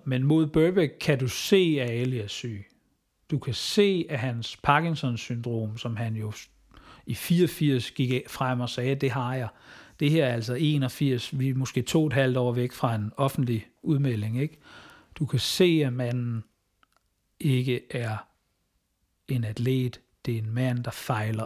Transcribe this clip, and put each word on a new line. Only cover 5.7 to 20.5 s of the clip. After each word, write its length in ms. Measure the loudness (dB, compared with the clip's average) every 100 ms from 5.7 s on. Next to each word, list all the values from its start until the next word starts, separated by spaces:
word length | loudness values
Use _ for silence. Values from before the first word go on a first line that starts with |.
| -6
som 180 | -6 -4
han 200 | -4 -4
jo 160 | -6 -10 -16 _ _ -20 -20 -16 -10
i 80 |
fireogfirs 800 | -6 0 2 2 2 2 2 0
gik 200 | -2 0
af 120 | 0 -4
frem 320 | -4 -2 0
og 100 | -2
sagde, 260 | -2 -2 0
"Det 160 | -2
har 240 | -2 -4 -4
jeg." 120 | -6 -10 -20 -20 -16 -2
Det 120 | 2
her 140 | 4 2
er 80 |
altså 200 | 0 -2
enogfirs. 840 | 0 2 2 0 0 0 0 -2 -2
Vi 100 | -2
er 60 | 0
måske 260 | -2 -2
to 200 | 2 2
og 60 | 4
et 60 |
halvt 240 | 4 2 2
år 140 | 0
væk 200 | 0 -2
fra 240 | -2 -2 0
en 160 | -2 0
offentlig 500 | 0 0 0 -2 -4 _
udmelding, 600 | 0 0 2 0 -2 -2
ikke? 180 | -4 -6 -20 -20 -20 -20 _ -8
Du 100 | -2
kan 140 | -2
se, 440 | 0 4 4 4 2
at 80 |
manden 500 | 0 -2 -2 -2 -4 -8 _ _ _ _ _ _ _ _ -4
ikke 420 | 0 0 0 -2 -4
er 360 | -6 -4 -6 -10 _ _ _ _ _ _ _ _ _ -4
en 160 | -4
atlet. 580 | -2 -2 0 0 0 -4 _ _ -6
Det 80 |
er 40 | -4
en 160 | -2